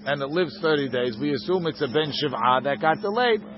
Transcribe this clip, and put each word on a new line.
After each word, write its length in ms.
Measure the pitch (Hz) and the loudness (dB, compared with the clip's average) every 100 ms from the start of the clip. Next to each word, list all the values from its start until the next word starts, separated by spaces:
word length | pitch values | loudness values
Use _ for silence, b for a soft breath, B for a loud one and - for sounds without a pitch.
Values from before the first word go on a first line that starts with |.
| 107 | -4
and 160 | 143 | -2
it 80 | 139 | 0
lives 300 | 165 160 - | 0 -2 0
thirty 280 | 160 151 135 | 2 2 2
days, 280 | 123 127 110 | 0 -2 -2
we 140 | 147 | -2
assume 320 | 135 107 185 165 | -2 0 0 0
it's 160 | - | -2
a 60 | 139 | 0
Ben 240 | 147 156 | 0 0
Shiv'ah 520 | - 147 117 120 127 135 | -2 -4 0 4 4 2
that 140 | 135 | 0
got 220 | 156 180 | 2 2
delayed. 400 | 202 220 247 214 - | 0 0 2 2 -2